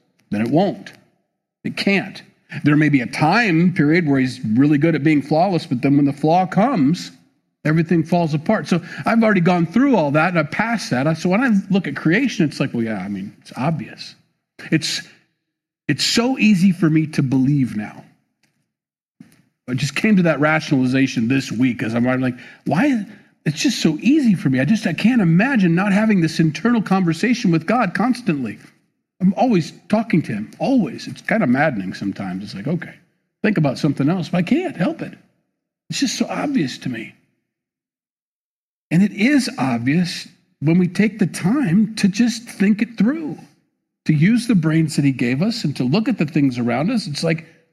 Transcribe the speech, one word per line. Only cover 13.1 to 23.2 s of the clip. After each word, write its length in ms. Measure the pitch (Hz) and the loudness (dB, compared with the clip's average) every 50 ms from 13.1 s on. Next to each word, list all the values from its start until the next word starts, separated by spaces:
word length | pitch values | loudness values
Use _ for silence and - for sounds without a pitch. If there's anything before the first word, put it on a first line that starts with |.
| 101 95 98 110 - _ | -8 -8 -10 -12 -14 _
it's 120 | _ - - | _ -16 -10
obvious." 600 | - 127 160 165 143 - - - - - - - _ _ _ _ _ _ _ _ - - - | -6 -4 -4 -4 -6 -8 -12 -14 -18 -18 -20 -20 _ _ _ _ _ _ _ _ -20 -6 -4
It's, 300 | 170 156 - - - - - - - _ _ _ _ _ _ _ _ _ _ _ _ _ _ | -2 -2 -2 -4 -8 -8 -10 -14 -20 _ _ _ _ _ _ _ _ _ _ _ _ _ _
it's 180 | - 143 - - | -4 -4 -2 -2
so 320 | - - 233 233 254 262 | -2 0 0 0 0 0
easy 340 | - 208 214 214 165 180 202 | 2 4 4 4 4 4 2
for 180 | 165 - 175 156 | 2 2 2 2
me 180 | 156 156 156 | 2 2 0
to 160 | 151 - - 139 | 0 0 -2 0
believe 520 | 123 135 131 127 139 147 143 127 107 101 | 2 2 2 2 2 2 2 0 -2 -4
now. 280 | 104 101 87 - - - _ _ _ _ _ _ _ _ _ _ _ _ _ _ _ _ _ _ _ _ _ _ - - _ _ _ _ _ _ _ _ | -6 -10 -10 -12 -18 -20 _ _ _ _ _ _ _ _ _ _ _ _ _ _ _ _ _ _ _ _ _ _ -20 -20 _ _ _ _ _ _ _ _
I 60 | - 127 | -8 -4
just 220 | 131 147 139 - | -4 -4 -4 -2
came 200 | - - 220 214 | 0 2 2 4
to 60 | 185 170 | 4 4
that 160 | 165 151 131 | 2 2 2
rationalization 880 | 147 151 156 156 156 - 151 131 131 123 131 135 135 131 - 127 110 | 0 0 0 0 -2 0 0 0 2 2 2 2 0 0 0 -2 -2
this 240 | 117 135 135 131 - | 0 0 -2 -2 -4
week 320 | - 107 127 127 110 - 120 | -2 0 0 0 0 -2 -4
as 120 | 110 117 | -4 -2
I'm 80 | 120 120 | -2 0
like, 360 | 123 127 127 131 127 120 - - - - - - | 0 0 0 -2 -4 -4 -6 -12 -20 -20 -10 -6
"Why? 400 | - 139 170 269 302 262 220 190 - - - | -2 0 0 2 2 0 0 -4 -8 -14 -20